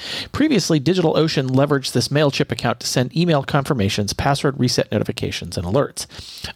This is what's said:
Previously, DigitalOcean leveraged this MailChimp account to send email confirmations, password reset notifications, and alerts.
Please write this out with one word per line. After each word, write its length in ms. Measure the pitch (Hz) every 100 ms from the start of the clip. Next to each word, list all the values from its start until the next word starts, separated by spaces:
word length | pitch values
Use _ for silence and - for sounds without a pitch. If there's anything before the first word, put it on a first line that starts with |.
| - - -
Previously, 480 | - 302 240 - 156
DigitalOcean 680 | 135 185 160 - 160 156 131
leveraged 420 | 131 143 143 131
this 160 | 127 -
MailChimp 420 | 143 151 - 147
account 300 | - 127 120
to 80 | -
send 300 | - 123 156
email 260 | 175 147
confirmations, 680 | 131 147 139 135 98 - 104
password 440 | - 143 139 147 135
reset 320 | 123 - -
notifications, 680 | 107 - - 98 - 87 90
and 100 | 87
alerts. 380 | 117 135 - - - - - -